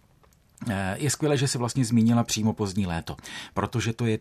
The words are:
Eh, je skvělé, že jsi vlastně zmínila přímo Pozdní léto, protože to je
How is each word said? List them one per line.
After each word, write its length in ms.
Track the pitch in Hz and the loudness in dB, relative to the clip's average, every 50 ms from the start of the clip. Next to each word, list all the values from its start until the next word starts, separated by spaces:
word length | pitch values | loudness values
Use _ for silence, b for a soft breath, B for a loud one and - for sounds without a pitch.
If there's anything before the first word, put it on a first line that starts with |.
| _ _ _ _ _ _ _ _ _ _ _ _ - 120 | _ _ _ _ _ _ _ _ _ _ _ _ -6 -4
Eh, 260 | 101 98 98 92 98 - | -2 -2 -2 -2 -2 -2
je 120 | - 135 | -2 -2
skvělé, 260 | - - - 147 147 | -2 0 0 0 2
že 120 | 131 139 135 | 2 2 0
jsi 100 | - 127 | 0 -2
vlastně 260 | 120 117 - 135 127 | -2 -2 0 0 0
zmínila 400 | 113 120 117 110 113 120 117 113 | 2 4 4 6 6 6 4 2
přímo 280 | - - 110 107 110 104 | 2 0 0 0 0 2
Pozdní 340 | - 107 98 92 104 101 | 0 -2 -2 0 0 0
léto, 300 | 90 82 82 - - 73 B B B B B B B B | 0 -2 -4 -4 -6 -10 B B B B B B B B
protože 380 | - - - - 117 98 113 110 | -2 -2 -2 -2 -2 -2 -2 -2
to 140 | - 120 | -2 0
je 120 | 113 110 107 | 0 0 -2